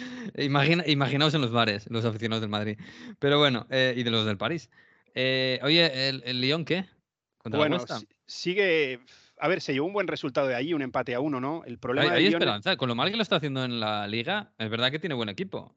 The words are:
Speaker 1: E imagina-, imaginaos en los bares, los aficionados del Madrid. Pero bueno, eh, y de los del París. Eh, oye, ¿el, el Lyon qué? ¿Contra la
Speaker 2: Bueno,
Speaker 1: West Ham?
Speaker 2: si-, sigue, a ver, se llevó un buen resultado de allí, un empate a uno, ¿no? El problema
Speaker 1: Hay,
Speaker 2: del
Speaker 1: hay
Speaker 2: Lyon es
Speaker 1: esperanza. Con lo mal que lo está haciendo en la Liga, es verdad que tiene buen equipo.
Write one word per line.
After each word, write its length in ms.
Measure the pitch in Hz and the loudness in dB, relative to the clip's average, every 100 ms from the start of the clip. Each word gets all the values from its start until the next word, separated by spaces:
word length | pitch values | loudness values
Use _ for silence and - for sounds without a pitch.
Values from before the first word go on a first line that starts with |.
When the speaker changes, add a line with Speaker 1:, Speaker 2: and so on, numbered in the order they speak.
| 254 254 226 | -12 -12 -10
Speaker 1:
E 120 | - 143 | -4 2
imagina-, 400 | 143 143 170 156 | 4 4 4 4
imaginaos 460 | 143 131 139 151 | 2 2 2 4
en 80 | 151 | 2
los 100 | 120 | 2
bares, 340 | 117 110 101 - | 2 2 0 -2
los 160 | 117 113 | -2 0
aficionados 360 | 107 113 113 | -2 -2 -2
del 80 | 107 | -2
Madrid. 280 | 104 107 107 - - 247 - | -2 -4 -6 -12 -18 -18 -2
Pero 200 | 143 147 | 2 4
bueno, 280 | 143 120 - | 4 2 -2
eh, 240 | 131 131 123 | 0 2 2
y 60 | |
de 80 | 120 | 0
los 140 | 113 107 | 0 0
del 120 | 95 | 0
París. 320 | 110 165 - _ _ _ _ | -2 -4 -8 _ _ _ _
Eh, 460 | 131 131 131 131 127 | -2 0 2 0 0
oye, 440 | 135 170 165 131 135 | 4 4 4 2 -2
¿el, 140 | 131 123 | -2 -4
el 140 | 127 | 0
Lyon 240 | 131 156 | 2 0
qué? 220 | 147 175 185 _ _ _ _ _ | 0 -2 -4 _ _ _ _ _
¿Contra 180 | 113 131 | -4 2
la 40 | |
Speaker 2:
Bueno, 120 | 151 - | 2 0
Speaker 1:
West 160 | 123 | -4
Ham? 80 | 123 | -8
Speaker 2:
si-, 80 | 107 _ - | -10 _ -18
sigue, 720 | - 170 190 196 160 135 123 131 - _ - | -8 -2 2 4 4 2 -2 -12 -20 _ -4
a 80 | 147 | 0
ver, 100 | 180 | 0
se 140 | - | 0
llevó 140 | 135 165 | -2 0
un 60 | |
buen 140 | 202 170 | -2 -2
resultado 400 | 156 147 147 135 | -4 -2 0 0
de 80 | 123 | 0
allí, 180 | 151 | -2
un 80 | 156 | -2
empate 300 | 135 135 123 123 | -2 -2 -2 -2
a 40 | |
uno, 220 | 151 131 | -2 -2
¿no? 220 | 135 165 - | -4 -6 -10
El 140 | 120 | -10
problema 240 | 123 131 | -4 2
Speaker 1:
Hay, 60 | 151 | 2
Speaker 2:
del 60 | 135 | 4
Speaker 1:
hay 60 | |
Speaker 2:
Lyon 100 | 190 | 4
es 20 | 170 | 4
Speaker 1:
esperanza. 420 | 147 104 190 180 | 2 0 -2 -2
Con 100 | 127 | 0
lo 80 | 117 | 0
mal 140 | 165 | 0
que 60 | 226 | 0
lo 60 | |
está 120 | 214 170 | 0 0
haciendo 280 | 147 131 127 | 0 -2 -2
en 160 | 120 | -2
la 260 | 107 104 104 | -2 -2 -2
Liga, 460 | 113 120 208 - - | -4 -2 -4 -6 -8
es 120 | 110 | -4
verdad 220 | 113 127 | 0 0
que 80 | 156 | -2
tiene 160 | 175 127 | -4 -4
buen 120 | 107 | -4
equipo. 480 | 98 190 110 - | -6 -8 -8 -12